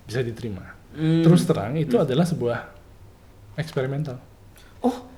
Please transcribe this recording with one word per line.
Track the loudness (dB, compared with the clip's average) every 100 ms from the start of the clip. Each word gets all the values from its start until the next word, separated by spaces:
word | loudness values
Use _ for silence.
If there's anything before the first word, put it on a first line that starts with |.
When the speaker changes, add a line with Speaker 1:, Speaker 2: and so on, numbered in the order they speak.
Speaker 1:
bisa | -8 -4
diterima. | -4 -6 -8 -8 -12 -20 -16
Speaker 2:
Hmm. | -4 2 4
Speaker 1:
Terus | 6 6
terang, | 4 -2 -2 -2
itu | 0 2
Speaker 2:
Hmm. | 2
Speaker 1:
adalah | 2
sebuah | 2 0 -2 -4 -8 -18 -20 -20 -20 -20 -20 -20 -14 -10
eksperimental. | -6 -4 -2 -4 -6 -8 -16 -20 -20 -20 -20 -4
Speaker 2:
Oh. | -4 -4 -10